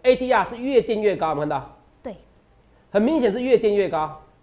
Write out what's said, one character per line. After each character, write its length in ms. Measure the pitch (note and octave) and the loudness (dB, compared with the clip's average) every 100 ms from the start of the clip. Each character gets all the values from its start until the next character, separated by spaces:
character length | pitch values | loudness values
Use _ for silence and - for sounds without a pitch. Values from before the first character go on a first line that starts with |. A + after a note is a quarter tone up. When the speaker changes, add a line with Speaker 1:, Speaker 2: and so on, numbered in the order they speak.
Speaker 1:
A 140 | B3+ B3+ | 0 2
D 180 | B3+ | 4
R 100 | B3+ | 2
是 140 | C#4+ A#3 | 2 -4
越 240 | B3+ B3+ | -2 0
垫 180 | - G#3+ | 2 0
越 160 | G#3 F3+ | 0 0
高， 140 | D#3+ | -2
有 60 | D3 | -2
没 60 | |
有 60 | D3+ | -4
看 20 | |
到？ 200 | C#3 C3 - _ _ | -6 -8 -18 _ _
Speaker 2:
对。 140 | B3+ F#3+ _ _ _ _ _ _ _ | -18 -18 _ _ _ _ _ _ _
Speaker 1:
很 100 | G3 | 0
明 200 | A3 D#4+ | 2 2
显 120 | A#3 | 0
是 120 | G#3+ | -2
越 160 | B3+ A#3 | 2 2
垫 160 | G#3+ G3+ | 2 0
越 120 | F#3+ | 0
高。 320 | D#3+ D#3 - - _ | -2 -6 -8 -20 _